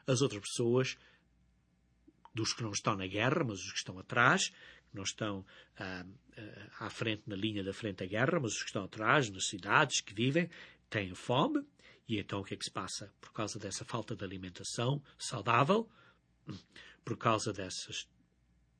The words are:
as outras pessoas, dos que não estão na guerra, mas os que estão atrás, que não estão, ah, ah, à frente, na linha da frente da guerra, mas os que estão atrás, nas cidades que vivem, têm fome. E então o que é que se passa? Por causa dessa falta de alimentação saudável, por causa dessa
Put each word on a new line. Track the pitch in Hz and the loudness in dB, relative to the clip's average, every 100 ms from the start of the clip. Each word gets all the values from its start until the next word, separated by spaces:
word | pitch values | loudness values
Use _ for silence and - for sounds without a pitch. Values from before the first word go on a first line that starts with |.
| - | 0
as | 123 | 2
outras | 135 104 | 2 0
pessoas, | - - 117 123 131 - - _ _ _ _ _ _ _ _ _ - _ - | -4 0 2 4 2 -4 -14 _ _ _ _ _ _ _ _ _ -20 _ -8
dos | 113 107 | -2 -2
que | - | -2
não | 113 | -4
estão | 104 123 101 | 0 0 0
na | 95 | 0
guerra, | 101 123 170 | 2 2 2
mas | 131 95 | 0 -2
os | 90 | -6
que | - | -6
estão | - 92 | -6 -10
atrás, | - 120 127 185 - | 0 6 6 6 2
que | - - - _ 101 | -4 -20 -20 _ -8
não | |
estão, | 95 - 110 98 98 - - - | -6 -4 -4 -4 -10 -18 -20 -10
ah, | 95 92 92 98 - - | -8 -8 -12 -16 -20 -16
ah, | 107 - 101 - 107 | -14 -14 -16 -8 -8
à | |
frente, | - 113 107 - | -2 -2 -2 -4
na | 95 | -2
linha | 110 101 | -2 -2
da | 95 | -4
frente | 95 110 92 | -4 -4 -4
da | 92 | -2
guerra, | 107 139 170 | 2 2 2
mas | 117 | 0
os | - | -2
que | - | -4
estão | 104 | -4
atrás, | 92 104 110 147 113 | -6 0 4 4 4
nas | 95 - | -2 -4
cidades | 98 98 123 151 - | -4 4 6 6 2
que | - | -2
vivem, | 101 127 156 175 - - - _ | 0 2 2 0 -4 -20 -20 _
têm | 113 92 92 | -2 -2 -4
fome. | - 123 247 294 277 _ - - - | 0 2 4 2 -2 _ -20 -18 -4
E | 104 | -4
então | - 101 | -2 -4
o | |
que | 98 | -4
é | 101 | -6
que | |
se | - | -6
passa? | 110 95 - 101 _ | -6 -6 -8 -10 _
Por | - | -12
causa | - 104 104 | -6 -4 -4
dessa | 101 - | -6 -8
falta | - 117 - 117 | -6 -6 -6 -6
de | |
alimentação | 98 95 92 90 98 - 123 143 - - | -6 -8 -10 -10 -6 0 0 0 -4 -10
saudável, | - 113 104 120 139 214 226 - - _ _ _ - 98 - - - - | -6 -2 4 6 6 4 2 -10 -20 _ _ _ -14 -14 -14 -20 -20 -12
por | - 107 | -8 0
causa | 120 107 110 | 4 4 2
dessa | 98 92 - - - - _ _ _ _ _ _ | -4 -6 -8 -8 -10 -12 _ _ _ _ _ _